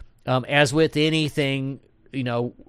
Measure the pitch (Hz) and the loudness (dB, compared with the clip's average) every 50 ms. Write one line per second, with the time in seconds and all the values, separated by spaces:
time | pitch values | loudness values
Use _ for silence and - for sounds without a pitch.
0 | - - _ _ _ 131 127 131 120 - 147 143 147 113 139 160 160 151 - 151 | -20 -20 _ _ _ -2 -2 -2 -2 0 2 2 2 4 4 2 2 2 2 2
1 | 151 156 156 156 156 139 - 156 143 135 135 135 135 135 139 - - _ _ _ | 0 2 2 0 -2 -2 -2 -2 -2 -2 -2 -4 -4 -6 -8 -12 -16 _ _ _
2 | _ _ - 135 123 123 120 120 120 123 - - - | _ _ -8 -6 -4 -4 -2 -4 -4 -6 -8 -14 -20